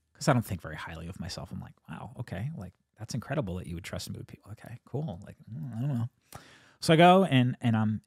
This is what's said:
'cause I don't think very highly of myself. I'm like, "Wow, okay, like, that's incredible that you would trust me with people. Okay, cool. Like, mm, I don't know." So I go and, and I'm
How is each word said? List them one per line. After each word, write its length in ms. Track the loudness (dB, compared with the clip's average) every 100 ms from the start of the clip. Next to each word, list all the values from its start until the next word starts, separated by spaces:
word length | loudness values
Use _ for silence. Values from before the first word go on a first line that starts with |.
| _
'cause 160 | -4 2
I 40 |
don't 120 | 2
think 160 | 0 -6
very 160 | -8 -12
highly 300 | -10 -10 -10
of 120 | -10
myself. 320 | -10 -10 -10
I'm 80 | -12
like, 140 | -14 -18 -16
"Wow, 240 | -14 -14 -12
okay, 300 | -10 -6 -8
like, 160 | -8 -14 -16 _ -16
that's 160 | -10
incredible 420 | -8 -4 -4 -4
that 120 | -6 -8
you 80 |
would 80 | -10
trust 260 | -8 -10 -8
me 80 | -12
with 100 | -14
people. 240 | -18 -18
Okay, 260 | -18 -16 -18
cool. 340 | _ -8 -8 -10
Like, 100 | -14 -18 -14
mm, 220 | -12 -10 -4
I 40 |
don't 160 | -2 -2
know." 120 | -4 _ _ -20 -20 -20 _ -4
So 140 | 4
I 20 | 8
go 280 | 10 8
and, 320 | 6 4 4 2
and 160 | 2
I'm 260 | 4 2 0